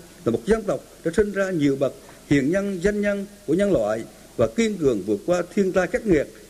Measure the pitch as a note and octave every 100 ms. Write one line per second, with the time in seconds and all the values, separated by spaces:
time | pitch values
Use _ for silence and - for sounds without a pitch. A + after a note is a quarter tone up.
0 | - - - A#2 - A3 G3 C3+ - -
1 | E3 E3 G#3 G3 F#3+ F3+ C#3+ C3+ C3+ -
2 | - - - C#3+ C3+ F#3+ G3+ F#3+ F#3+ G#3
3 | G#3 G3+ G3 - - E3+ G3+ D#3 G#2 A2
4 | - - - - A2+ - A3+ G3 C#3+ A2
5 | F#2 G2+ - F3 E3+ - F#3+ F3+ F3+ A#3+
6 | A3+ D#3 A#2 - -